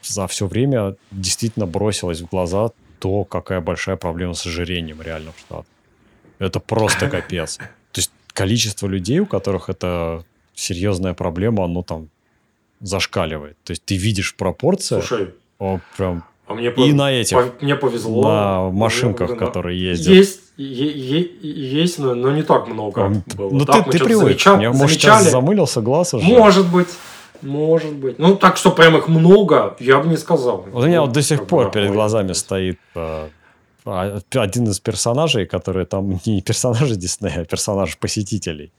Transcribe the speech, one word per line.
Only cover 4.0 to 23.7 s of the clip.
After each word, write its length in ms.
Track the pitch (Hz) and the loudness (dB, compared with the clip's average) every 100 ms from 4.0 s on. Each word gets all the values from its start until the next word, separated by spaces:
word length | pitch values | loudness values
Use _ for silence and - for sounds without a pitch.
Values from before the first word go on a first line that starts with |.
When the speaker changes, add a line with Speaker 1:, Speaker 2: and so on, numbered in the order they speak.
| 87 85 90 | -6 -6 -8
Speaker 1:
с 100 | 82 87 | -8 -8
ожирением 540 | 82 85 90 82 78 | -8 -6 -6 -8 -12
реально 300 | 80 80 78 | -12 -12 -14
в 60 | - | -20
Штатах. 260 | - 82 - _ _ _ _ _ _ _ | -18 -18 -18 _ _ _ _ _ _ _
Это 200 | 95 - | -6 -6
просто 480 | - 110 107 - - | -4 -2 0 0 -2
Speaker 2:
<laughs> 20 | |
Speaker 1:
капец. 460 | 90 - 90 80 - | -4 -6 -8 -8 -12
То 440 | - _ _ - | -16 _ _ -8
есть 100 | - _ _ | -8 _ _
количество 520 | - 95 117 110 - 101 | -6 -2 0 -2 -4 -6
людей, 340 | 95 92 151 | -4 -2 -2
у 60 | 202 | -2
которых 440 | 101 - 92 - | -4 -4 -6 -6
это 540 | - 92 87 85 82 82 _ _ | -8 -4 -4 -4 -8 -14 _ _
серьёзная 600 | - - 87 101 92 92 | -12 -10 -4 -4 -2 -4
проблема, 500 | 87 90 82 104 107 | -4 -6 -4 -2 -2
оно 180 | 90 87 | -2 -4
там 260 | 87 82 78 _ _ _ _ _ _ _ | -8 -12 -14 _ _ _ _ _ _ _
зашкаливает. 760 | 95 95 - 101 82 78 73 _ | -8 -6 -4 -4 -4 -6 -12 _
То 80 | - | -14
есть 120 | 82 | -12
ты 120 | - 95 | -6 -4
видишь 380 | 101 98 98 | -2 -4 -6
пропорции, 680 | - 101 85 143 190 - 107 | -6 -6 -2 -2 -2 -2 -4
Speaker 2:
Слушай, 280 | - 117 92 - _ _ | -2 -4 -6 -10 _ _
Speaker 1:
о, 220 | 98 92 - - | -6 -6 -8 -6
прям 280 | 95 87 - _ _ | -4 -4 -10 _ _
Speaker 2:
а 60 | |
мне 140 | 113 120 | -6 -4
Speaker 1:
и 20 | |
Speaker 2:
пов-, 220 | 120 139 | 2 4
Speaker 1:
на 180 | 143 139 | 4 2
этих, 240 | 127 107 107 | 0 2 0
Speaker 2:
пов-, 140 | 123 123 | 0 -4
мне 160 | 143 139 | -4 -2
повезло. 460 | 131 117 110 110 | -2 -4 -4 0
Speaker 1:
на 460 | 107 107 101 95 92 | 2 2 0 0 -2
Speaker 2:
Мне, 100 | 95 | 0
Speaker 1:
машинках, 480 | 113 - 123 101 87 | 0 0 -2 -2 -4
Speaker 2:
блин, 100 | - | -2
да. 60 | - | -4
Speaker 1:
которые 340 | 90 87 90 | -4 -6 -4
ездят. 320 | 92 87 165 | -2 -2 6
Speaker 2:
Есть, 260 | 190 196 - _ - | 8 6 0 _ -14
е-, 100 | 135 123 147 | -12 -4 -4
е-, 400 | 147 127 151 180 196 | -4 -4 -2 -2 -6
есть, 580 | 160 160 131 143 175 170 | -12 -10 -6 -2 -2 0
но, 160 | 135 | -2
но 180 | 120 131 | 0 0
не 100 | 147 | 0
так 240 | 151 131 - | 2 0 0
много 380 | 110 107 98 98 | -8 -6 -2 0
Speaker 1:
Ам, 160 | 104 - 95 | -2 -4 -8
Speaker 2:
было. 140 | 98 | -2
Speaker 1:
ну 140 | 139 | 0
Speaker 2:
Так 120 | 143 | 4